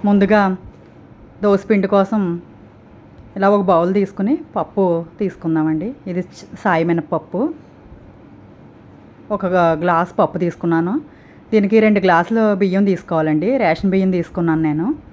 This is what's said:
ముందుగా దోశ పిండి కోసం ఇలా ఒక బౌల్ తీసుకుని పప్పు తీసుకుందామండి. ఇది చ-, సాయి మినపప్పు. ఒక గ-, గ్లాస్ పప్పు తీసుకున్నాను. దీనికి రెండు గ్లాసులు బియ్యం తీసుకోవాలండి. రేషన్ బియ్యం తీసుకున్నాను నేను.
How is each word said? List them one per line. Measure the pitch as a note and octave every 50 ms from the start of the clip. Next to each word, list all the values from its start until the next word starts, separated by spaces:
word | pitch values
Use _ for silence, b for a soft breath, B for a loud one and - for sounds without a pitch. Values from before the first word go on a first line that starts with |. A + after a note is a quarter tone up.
| -
ముందుగా | G#3 G3+ G3+ G3 F#3 G#3+ G#3 G3+ F#3+ F#3 F#3 - - - - - - - - - - - - - - - -
దోశ | G#3 G#3 G3+ F#3+ G3 -
పిండి | A3 G3+ F#3+ F#3+ G#3
కోసం | G3 F#3+ F#3+ A3 G#3+ G3 F3 E3+ E3+ - - - - - - - - - - - - - - - - - - -
ఇలా | G3 F#3+ G3 G#3
ఒక | G3+ G3 F3+
బౌల్ | F#3 E3 E3+ F3+ F#3+ G#3
తీసుకుని | G3 G3 - - G3 G#3+ D4 - D#4 - -
పప్పు | F#3+ E3 - - G#3 F#3+ F3+ E3+ E3 E3+ E3 - -
తీసుకుందామండి. | G#3+ F#3 - - - E3 D#3+ D#3+ D#3 D#3 D#3 D#3 E3 A3+ C#4 - - G3
ఇది | F3 F3+
చ-, | F3+ - - - - - - -
సాయి | - G#3 F3+ E3 E3 F3
మినపప్పు. | E3+ E3+ D#3 - F3+ D#3 - - - F3+ B3 F4 E4 - - - - - - - - - - - - - - - - - - - - - - - - - - - - - - - - - - - G#3+
ఒక | G3 G3 F3+ F3+
గ-, | F3+ F3 E3 D#3+ D#3
గ్లాస్ | E3+ F3 E3+ E3 F3 F3 - -
పప్పు | F#3 D3+ - F3 F3+
తీసుకున్నాను. | E3+ E3 - - E3+ E3 E3 E3+ F3+ G#3+ D#4+ - B B B B B B B B -
దీనికి | - G#3+ G3+ G3 G#3+ A3+ G#3+
రెండు | A3 G#3 G3+ F#3
గ్లాసులు | F#3 F3 E3 F3 - A3+ A3+ A3 G#3+ G#3 F#3
బియ్యం | G3+ F#3+ F3+ F#3+ G#3 G3
తీసుకోవాలండి. | F#3 E3 - - F3 D#3+ D#3 D#3 D3+ D3+ D#3+ G#3+ C4+ C4+ A3
రేషన్ | E3 D#3+ - - G3 F#3
బియ్యం | F#3+ F#3+ F#3+ F#3 F3
తీసుకున్నాను | E3 - - F#3+ E3+ E3 D#3+ D#3+ D#3+ D#3
నేను. | D3 D#3 E3+ A#3+ D#4+ - - -